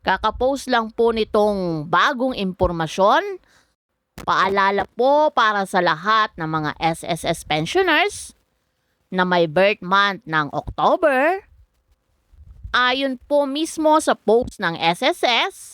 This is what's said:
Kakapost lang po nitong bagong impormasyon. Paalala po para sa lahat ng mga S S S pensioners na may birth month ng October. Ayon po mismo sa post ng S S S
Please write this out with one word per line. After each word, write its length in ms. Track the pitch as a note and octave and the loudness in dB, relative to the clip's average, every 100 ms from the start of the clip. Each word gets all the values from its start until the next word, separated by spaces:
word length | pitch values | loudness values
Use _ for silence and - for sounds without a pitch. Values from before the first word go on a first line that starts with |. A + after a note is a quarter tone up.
Kakapost 640 | - F#3+ A3 - B3+ C#4 - | 0 0 -2 0 -2 -2 0
lang 240 | A#3+ A3 | -2 -2
po 240 | - A#3 | 0 0
nitong 720 | A3+ G#3+ G#3+ G#3 G3+ F3+ D#3+ D#3 | 0 0 2 2 0 -4 -4 0
bagong 480 | F3 A3+ C4+ C4 | 2 2 0 -4
impormasyon. 1040 | B3+ F#3+ F3+ F3+ E3+ D#3+ - G3 C#4+ G4+ F#4+ _ _ _ _ _ _ _ - - | -2 -6 -2 -2 -2 -6 2 2 2 0 -12 _ _ _ _ _ _ _ -12 -2
Paalala 640 | D#3+ F#3+ G3 G3 G3+ F#3 - | 0 0 2 0 0 -4 0
po 320 | B3+ D4 D4+ | 2 4 2
para 400 | C#4 A3 G#3 F#3+ | 2 0 0 -2
sa 80 | G3 | 0
lahat 560 | F3 D#3 G3 A3 G#3+ | 0 0 0 0 0
ng 160 | - D#3+ | -4 -4
mga 220 | D#3 D3+ - | -4 -4 -2
S 240 | D#3+ E3 - | -4 -4 -6
S 160 | E3 | -4
S 240 | D3 D#3+ - | -4 -6 -4
pensioners 880 | D#3 E3 F3+ F#4+ D4+ G4+ - - _ _ _ _ _ _ _ _ | -4 0 0 2 0 0 -6 -16 _ _ _ _ _ _ _ _
na 80 | F#3 | -2
may 240 | F3+ F3+ E3+ | 0 2 2
birth 320 | D3 G3 G#3 F3+ | 2 2 0 0
month 400 | G3 G3+ F#3+ - | 2 2 -2 -4
ng 240 | D#3 D3 | -2 -2
October. 960 | D3 - - F3 E4 D#4+ C4 D4 F#4+ _ _ _ _ _ _ _ _ _ - - - - | -6 -8 0 2 2 2 2 0 -2 _ _ _ _ _ _ _ _ _ -20 -20 -18 -6
Ayon 480 | A#3+ B3 C4+ C#4 B3+ _ | -2 0 0 -2 -6 _
po 160 | D4 C#4+ | 0 0
mismo 560 | C#4 D#4+ - D#4 D#4 | -2 -4 0 2 4
sa 160 | D4+ A3+ | 2 0
post 400 | - A3+ B3+ - | 2 2 2 -4
ng 240 | F3+ E3 | -4 0
S 240 | E3 F3 C4 | -2 2 0
S 160 | F4 | 0
S 340 | C#4 A#3 F4+ - - | 0 0 -2 -6 -20